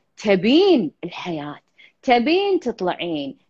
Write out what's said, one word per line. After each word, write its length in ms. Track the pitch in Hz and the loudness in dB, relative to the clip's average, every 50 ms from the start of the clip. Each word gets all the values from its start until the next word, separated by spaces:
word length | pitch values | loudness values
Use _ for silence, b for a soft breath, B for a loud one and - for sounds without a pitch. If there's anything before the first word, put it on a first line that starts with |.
| _ _ _ - | _ _ _ -6
تبين 760 | - 208 196 180 165 226 269 320 403 403 349 254 180 - - _ - | 0 0 2 2 4 4 4 4 6 4 4 2 2 -2 -6 _ -12
الحياة، 560 | 175 - - - 180 165 151 143 147 143 - _ _ b b b b b _ | -12 -12 -10 -10 -8 -8 -8 -8 -10 -14 -16 _ _ b b b b b _
تبين 580 | - - 240 240 233 285 330 370 403 403 381 339 | 0 2 2 2 4 2 0 0 0 0 -2 -2
تطلعين، 760 | - 247 - - 190 180 151 - 170 175 165 147 139 135 139 - _ | -2 -6 -6 -4 -4 -4 -4 -4 -6 -6 -6 -6 -6 -8 -12 -14 _